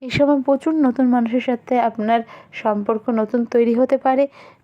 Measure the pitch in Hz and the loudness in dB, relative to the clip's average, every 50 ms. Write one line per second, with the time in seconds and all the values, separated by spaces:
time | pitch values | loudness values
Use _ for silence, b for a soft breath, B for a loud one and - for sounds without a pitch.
0 | 262 247 - - 285 277 294 277 254 - 277 269 - 320 320 311 285 254 247 - | -12 -6 0 0 2 2 2 2 2 0 0 0 0 -2 0 2 2 0 2 2
1 | 262 247 247 247 233 226 233 254 240 - 247 240 - - 254 240 233 226 226 226 | 2 2 2 2 0 0 -2 -2 -2 -2 -4 -4 -4 -2 -2 0 0 -2 -2 -4
2 | 208 220 233 233 226 B B B B B - - - 220 208 208 202 226 226 214 | -2 0 0 0 -2 B B B B B -14 -6 -4 -2 -2 -2 -2 -2 -4 -2
3 | - - 233 220 220 208 - 240 233 - - 240 233 233 226 233 262 254 277 262 | -2 -2 -2 -2 -2 0 -2 -2 -2 0 0 0 2 2 2 2 2 2 0 0
4 | - 269 262 262 277 277 B B B B B B | 0 0 2 2 0 -2 B B B B B B